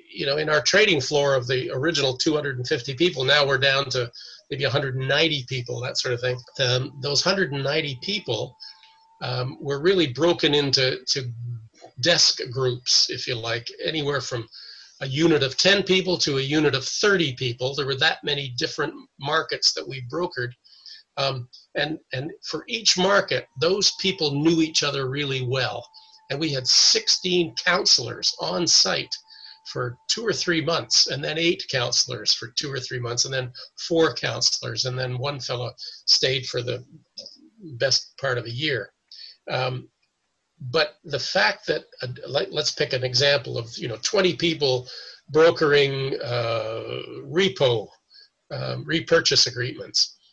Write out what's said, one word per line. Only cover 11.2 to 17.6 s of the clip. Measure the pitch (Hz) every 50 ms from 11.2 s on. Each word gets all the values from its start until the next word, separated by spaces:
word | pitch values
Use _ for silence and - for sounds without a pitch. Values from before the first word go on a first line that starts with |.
| 127 123 117 117 120 120 120 113 - - _ _ - - _ -
desk | 120 165 170 151 - - - - - -
groups, | 117 135 131 127 123 123 - - - - - -
if | - 120 -
you | 139 127
like, | 110 113 113 113 117 117 - - - 165
anywhere | 165 156 160 143 139 143 135
from | 123 - - 117 113 - - - - - - - - - - -
a | 143 135
unit | 131 147 165 165 156 143
of | 139 127 - -
ten | - 185 202 202
people | 190 180 185 185 180 185 175 135
to | - 156 143 135
a |
unit | 135 135 151 156 156 143 131
of | 131 123
thirty | - - - - 208 196 185 165 139 123
people. | - 135 120 117 -